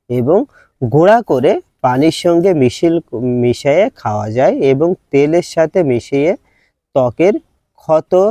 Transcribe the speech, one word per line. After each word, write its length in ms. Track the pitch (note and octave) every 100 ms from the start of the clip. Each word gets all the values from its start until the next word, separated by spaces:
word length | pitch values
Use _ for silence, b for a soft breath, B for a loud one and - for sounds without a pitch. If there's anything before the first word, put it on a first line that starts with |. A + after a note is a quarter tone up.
| -
এবং 360 | B2 A#2+ F#3+ C#4 b b b A#2+
গুঁড়া 300 | C#3+ F3+ A3+
করে 380 | G#3+ C3+ C#3+ F4 - _
পানির 300 | B2+ C3 D3
সঙ্গে 440 | - F3+ E3+ F#3+
মিশিল-, 640 | E3 B2+ - E3+ E3 - A#2
মিশিয়ে 720 | B2 B2 B2 A#2 C#3+ D#3 A#3
খাওয়া 360 | - A2+ G#2 G#2+
যায় 240 | A2+ D3+ C#4+
এবং 360 | C#3 C3+ E3+ F#3 _
তেলের 320 | C#3 D3 F3
সাথে 400 | - - D#3+ F#3+
মিশিয়ে 540 | D3+ A#2+ - C#3 D3+ A#3 _ _ _ _ _
ত্বকের 400 | C#3 B2 A2+ F3 D#4 - _ _
ক্ষত 400 | _ - D#3+ - F#3 G3+